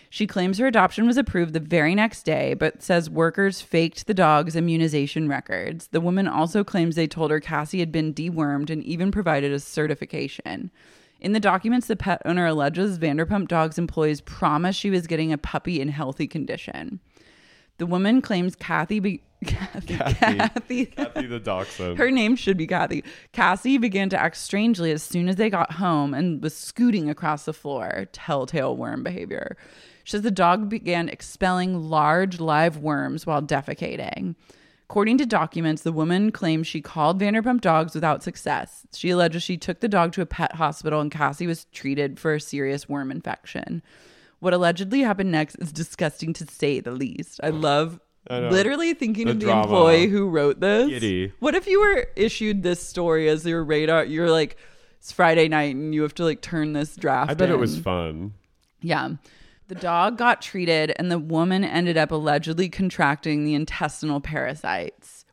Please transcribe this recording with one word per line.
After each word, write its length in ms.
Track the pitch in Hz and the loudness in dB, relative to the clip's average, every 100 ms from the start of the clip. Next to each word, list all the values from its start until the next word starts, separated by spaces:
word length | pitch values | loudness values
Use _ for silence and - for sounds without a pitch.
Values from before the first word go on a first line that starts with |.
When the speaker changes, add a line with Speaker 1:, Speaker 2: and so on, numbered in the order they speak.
| _ | _
Speaker 1:
She 160 | - 214 | -4 -4
claims 320 | 196 180 190 | 0 0 2
her 60 | 269 | 2
adoption 380 | 226 185 - 233 | 4 4 4 2
was 120 | 247 | 4
approved 340 | 233 180 170 | 2 0 0
the 80 | 160 | -2
very 340 | 151 170 151 | 0 2 4
next 300 | 202 220 - | 4 2 0
day, 300 | - 143 135 | -2 0 0
but 280 | - 156 - | 0 -2 -2
says 280 | - 175 160 | 0 0 0
workers 500 | 156 165 165 196 185 | 0 0 2 0 0
faked 480 | - 165 165 - - | -2 0 0 -2 -4
the 60 | |
dog's 420 | 185 160 151 160 165 | 2 6 6 2 0
immunization 720 | 170 165 160 147 143 165 151 | 2 2 2 2 0 -2 -2
records. 600 | 135 - 90 92 165 - | -2 -4 -6 -6 -10 -4
The 120 | 165 | -2
woman 260 | 175 185 196 | 0 2 0
also 380 | - 170 214 | 0 0 0
claims 320 | - 185 165 165 | 0 0 0 0
they 100 | 160 | -2
told 260 | - 156 | 0 0
her 100 | 151 | 0
Cassie 400 | 151 156 147 190 | -2 -4 -4 -2
had 100 | 165 | -2
been 220 | 160 156 | -2 -2
dewormed 560 | 147 165 165 147 143 147 | -2 -4 -2 0 0 -2
and 120 | 160 - | -6 -4
even 260 | 165 185 | -2 0
provided 400 | 196 175 147 143 | 0 0 2 0
a 80 | 139 | -2
certification. 1120 | - - 151 143 - 147 139 - - 90 180 _ - - _ _ | -4 -4 -2 -2 -6 -6 -6 -8 -12 -10 -10 _ -20 -20 _ _
In 140 | 190 | -2
the 60 | 214 | 2
documents, 460 | 196 185 220 247 - | 4 2 2 0 0
the 100 | 208 | -2
pet 240 | 196 175 | 0 -2
owner 220 | - 180 170 | 0 2 2
alleges 520 | 156 143 165 202 180 | 2 0 0 -2 0
Vanderpump 520 | 160 147 165 202 175 | 0 0 0 0 0
Dogs 280 | 170 160 156 | 2 0 0
employees 440 | 170 - 156 147 | -4 0 0 0
promised 580 | - - 170 151 180 190 | -6 -2 0 2 0 0
she 100 | 202 | 0
was 160 | 185 165 | 0 0
getting 280 | 160 160 | -2 0
a 40 | 147 | -2
puppy 440 | - 151 - 165 | -2 -6 -4 -2
in 80 | 139 | -2
healthy 380 | 143 135 131 147 | -4 -6 -4 -6
condition. 720 | 165 131 - - 69 80 180 _ _ _ _ _ _ _ - | -6 -6 -8 -10 -12 -12 -14 _ _ _ _ _ _ _ -8
The 60 | 170 | -2
woman 340 | 180 202 254 | 0 4 4
claims 340 | - 190 180 - | 2 0 -2 -4
Kathy 440 | - 160 151 214 | -4 -2 -2 0
be-, 220 | 196 170 _ | -2 -4 _
<laughs> 140 | - - | -12 -4
Kathy, 500 | - 190 - - - | -4 -4 -10 -8 -2
Speaker 2:
Kathy. 400 | - - 220 208 | 0 2 2 2
Speaker 1:
Kathy. 480 | 214 240 - 247 254 | 0 -2 -6 -4 -4
Speaker 2:
Kathy 380 | - 269 - 123 | -4 -6 -6 -6
the 120 | 120 | -6
dachshund. 580 | 107 92 98 - 90 87 | -4 -4 -4 -6 -4 0
Speaker 1:
Her 140 | 254 | 2
name 240 | 262 214 254 | 4 2 2
should 220 | - 190 | 2 0
be 100 | 160 | 0
Kathy. 360 | 185 147 151 - - - | -2 -2 -4 -8 -16 -10
Cassie 460 | - 180 208 254 269 | 0 2 2 2 2
began 320 | 233 196 196 | 2 0 0
to 120 | 190 | 0
act 160 | 165 - | 0 -2
strangely 540 | - 196 226 196 165 | -4 0 2 2 0
as 100 | 156 | -2
soon 260 | - 175 175 | -2 -2 0
as 80 | 185 | 2
they 120 | 220 | 2
got 240 | 190 - | 2 -2
home 400 | 160 185 156 143 | 0 0 2 0
and 300 | 135 180 151 | 0 -2 -2
was 120 | 156 - | -4 -8
scooting 540 | - - 247 208 151 | -10 0 2 2 0
across 360 | 147 165 151 - | -2 -2 -4 -4
the 80 | |
floor. 540 | 151 143 135 92 - 95 | -10 -6 -6 -4 -6 -8
Telltale 640 | - - 143 131 156 131 127 | -10 -4 -4 -2 -2 -2 -2
worm 240 | 117 123 | -6 -6
behavior. 540 | - 180 - - - - - - - - | -6 -8 -8 -8 -10 -12 -20 -20 -20 -20
She 80 | - | -8
says 100 | 208 | -4
the 80 | 220 | -2
dog 380 | 190 175 180 104 | 2 4 4 0
began 380 | - - 170 170 | -4 -2 -2 -2
expelling 800 | - - - 185 180 185 180 156 | -6 -14 -2 0 0 0 -2 0
large 500 | 156 151 170 190 175 | 2 4 4 2 -2
live 380 | 160 151 170 156 | 0 4 4 2
worms 480 | 151 143 135 - - | -2 -2 -2 -4 -2
while 160 | 147 | -2
defecating. 920 | 147 143 - - - - 120 - 180 165 _ - _ _ - | 0 -2 -2 -6 -6 -6 -8 -6 -6 -8 _ -20 _ _ -6
According 300 | 208 208 262 | 0 4 4
to 60 | 262 | 2
documents, 560 | 202 160 170 165 151 | 0 0 -2 -2 -2
the 80 | 165 | -2
woman 400 | 160 156 180 214 | 0 2 2 2
claims 340 | - 175 160 160 | 0 0 0 -2
she 160 | 160 | -6
called 400 | - 165 151 190 | -8 0 0 2
Vanderpump 400 | 202 220 226 247 | 2 2 2 2
Dogs 320 | 185 160 160 | 4 2 2
without 300 | 156 160 147 | -2 0 0
success. 640 | - - - 139 - - - | -4 -8 -4 -4 -4 -14 -20
She 180 | - 170 | -6 0
alleges 320 | 180 170 170 | 2 2 0
she 120 | - 175 | -6 -6
took 260 | - 170 | -6 -4
the 60 | 233 | 0
dog 260 | 202 170 | 2 2
to 80 | 170 | 0
a 40 | 165 | -6
pet 300 | - 156 160 | -2 -4 0
hospital 440 | 156 156 156 151 | -2 -2 -2 -2
and 120 | 147 | -2
Cassie 340 | 156 139 143 175 | 0 -2 -2 -4
was 180 | 165 - | -4 -8
treated 540 | - 139 139 143 131 | -10 -4 -2 -2 -2
for 140 | 160 | -2
a 80 | 151 | -2
serious 480 | - 143 135 143 - | -4 -4 -4 -4 -6
worm 220 | 143 135 | -6 -6
infection. 720 | 147 - - - - - 165 - - - - _ _ | -8 -8 -10 -10 -10 -8 -8 -10 -20 -20 -20 _ _
What 140 | 185 | 0
allegedly 480 | 180 170 170 190 269 | 4 4 2 0 2
happened 300 | 247 202 196 | 2 2 2
next 240 | 156 156 - | 2 0 -4
is 160 | 165 | -10
disgusting 640 | 156 165 - 160 - 160 | -8 -8 -2 -4 -4 -8
to 140 | 165 156 | -8 -8
say 320 | - 147 131 | -2 0 0
the 120 | 120 | -4
least. 480 | 127 135 - - - | -6 -6 -6 -12 -6
I 60 | 151 | -4
love 500 | 156 151 143 165 170 _ _ - | 0 2 2 0 -4 _ _ -8
Speaker 2:
I 100 | 123 | -4
know. 100 | 165 | 2
Speaker 1:
literally 440 | 185 208 285 339 320 | 4 4 2 0 0
thinking 300 | 233 214 226 | -2 0 0
Speaker 2:
The 60 | |
Speaker 1:
of 60 | 226 | 0
the 60 | 214 | 2
Speaker 2:
drama. 160 | 220 | 4
Speaker 1:
employee 440 | 208 196 165 165 185 | 4 6 8 8 4
who 200 | 202 196 | 2 2
wrote 320 | 160 143 139 | 2 2 2
this. 280 | 190 208 277 | 2 2 2
Speaker 2:
Giddy. 440 | 127 110 92 95 - | 0 0 0 -2 -2
Speaker 1:
What 140 | 277 339 | 0 0
if 120 | 381 | 2
you 120 | 381 | 4
were 260 | 415 370 - - | 4 4 0 0
issued 480 | 220 - 214 202 | 0 0 -2 0
this 180 | 180 175 | 0 -2
story 480 | - 180 170 160 156 | -4 -4 0 2 4
as 160 | 156 170 | 2 0
your 180 | 165 | -2
radar? 420 | 151 151 156 165 151 | 0 2 4 2 2
You're 260 | 156 170 | 0 4
like, 260 | 160 151 - - - _ _ | 4 2 -4 -20 -20 _ _
it's 140 | - | -8
Friday 380 | - 170 165 160 | 2 4 6 4
night 260 | 156 147 131 | 4 0 -2
and 180 | 156 | -4
you 80 | 151 | 0
have 140 | 151 - | -2 0
to, 80 | |
like, 180 | 170 151 | -2 -2
turn 320 | - 165 151 | -4 -4 -2
this 220 | 151 151 - | -2 -6 -4
draft 340 | 151 131 151 | -2 0 0
Speaker 2:
I 40 | 156 | 2
bet 140 | 180 | 2
it 80 | 143 | 2
was 180 | 117 78 | 2 -2
Speaker 1:
in. 60 | |
Speaker 2:
fun. 500 | 90 90 82 78 101 104 _ _ _ _ | -2 -2 -2 -6 -8 -12 _ _ _ _
Speaker 1:
Yeah. 280 | 170 151 131 151 _ - - _ - | -4 -2 -4 -8 _ -20 -20 _ -16
The 80 | 180 | -8
dog 420 | 175 170 190 233 | -2 2 2 2
got 240 | 240 - | 2 2
treated 520 | - 196 175 160 156 - | 0 -4 2 2 2 0
and 140 | 175 | -2
the 80 | 170 | -2
woman 440 | 156 160 175 185 | 0 0 2 2
ended 320 | 196 170 175 160 | 0 0 0 2
up 140 | 151 | 0
allegedly 600 | 160 156 147 160 160 185 | 0 0 0 0 -2 -2
contracting 760 | - 185 - 147 147 160 147 147 | -2 -4 0 0 0 -2 -2 0
the 80 | |
intestinal 640 | 147 156 - 151 - 156 143 | 0 -2 -4 -6 -4 -4 -4
parasites, 1080 | 143 156 127 147 - 92 82 - - - _ | -4 -6 -6 -6 -4 -4 -6 -12 -20 -20 _